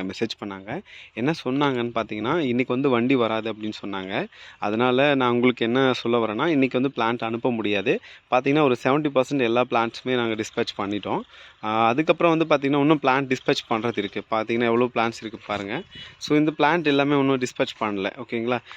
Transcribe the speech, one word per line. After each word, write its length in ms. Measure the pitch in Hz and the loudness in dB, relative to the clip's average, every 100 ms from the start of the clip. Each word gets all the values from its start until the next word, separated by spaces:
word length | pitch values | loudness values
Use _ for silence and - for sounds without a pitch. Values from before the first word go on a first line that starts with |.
மெசேஜ் 300 | 95 95 113 - | -8 -6 -6 -6
பண்ணாங்க. 340 | 104 95 98 147 - - - | -10 -12 -10 -12 -12 -20 -16
என்ன 160 | - 123 | -4 -4
சொன்னாங்கன்னு 580 | 165 - 135 147 127 120 | -2 -4 0 0 0 -2
பார்த்தீங்கன்னா, 420 | 117 107 107 107 170 | -4 -4 -4 -2 -2
"இன்னைக்கு 320 | 139 120 120 | 0 0 0
வந்து 160 | 123 139 | 0 2
வண்டி 260 | 120 120 | 2 2
வராது" 320 | 135 110 110 110 | 2 2 0 -4
அப்படின்னு 300 | 107 107 107 | -6 -8 -8
சொன்னாங்க. 340 | 104 98 92 107 208 - - - | -8 -8 -4 -4 -6 -10 -20 -8
அதனால 560 | 104 110 127 127 147 | -4 2 2 4 4
நான் 180 | 139 123 | 4 2
உங்களுக்கு 320 | 120 123 120 | 4 2 2
என்ன 160 | 113 123 135 | 0 2 2
சொல்ல 260 | 123 117 120 | 2 0 0
வரேன்னா, 280 | 110 107 156 | 0 -2 0
இன்னைக்கு 320 | 151 131 127 | 2 2 0
வந்து 140 | 135 | -2
பிளான்ட் 320 | 135 113 120 | 0 -2 0
அனுப்ப 260 | 113 117 131 | -4 -2 -2
முடியாது. 420 | 117 104 101 98 190 - - _ | -2 -2 -2 0 -2 -4 -20 _
பார்த்தீங்கன்னா, 360 | 127 139 143 | 0 2 2
ஒரு 120 | 147 123 | 2 2
செவன்ட்டி 340 | 131 143 151 | 2 0 2
பர்சன்ட் 300 | 139 127 143 | 0 0 0
எல்லா 220 | 120 117 | 2 2
பிளான்ட்ஸுமே 500 | 123 120 117 - 127 | 2 0 -2 -4 -2
நாங்க 200 | 127 117 | -2 0
டிஸ்பேட்ச் 400 | 110 107 - 113 - | -2 -4 -4 -4 -4
பண்ணிட்டோம். 460 | 101 104 95 139 247 - - - | -4 -4 -4 -6 -6 -20 -20 -12
ஆ, 300 | 107 110 113 | -4 2 2
அதுக்கப்புறம் 460 | 123 160 165 170 | 2 0 2 4
வந்து 140 | 160 160 | 2 2
பார்த்தீங்கன்னா, 340 | 151 139 143 | 2 2 2
இன்னும் 200 | 143 156 | 4 4
பிளான்ட் 280 | 139 131 135 | 4 2 0
டிஸ்பேட்ச் 340 | 127 - 143 - | -2 0 -2 0
பண்றது 320 | 113 117 110 | -2 0 -2
இருக்கு. 220 | 101 - - | -4 -6 -4
பார்த்தீங்கன்னா, 400 | 113 110 117 120 | -2 0 0 2
எவ்வளோ 200 | 117 123 | 2 2
பிளான்ட்ஸ் 340 | 123 113 113 | 0 -2 -2
இருக்கு 180 | 110 104 | -12 -14
பாருங்க. 320 | - 104 101 123 202 - - - | -6 -6 -4 -8 -10 -18 -20 -16
So, 180 | - 151 | 0 2
இந்த 160 | 151 | 2
பிளான்ட் 340 | 151 147 170 151 | 2 2 4 4
எல்லாமே 300 | 139 139 147 | 4 4 4
இன்னும் 240 | 135 135 | 4 2
டிஸ்பேட்ச் 340 | 123 - 135 - | -2 -2 -4 -2
பண்ணல, 340 | 110 101 98 - | -4 -2 -4 -6
ஓகேங்களா? 400 | 120 117 113 123 - | -6 -4 -2 -2 -4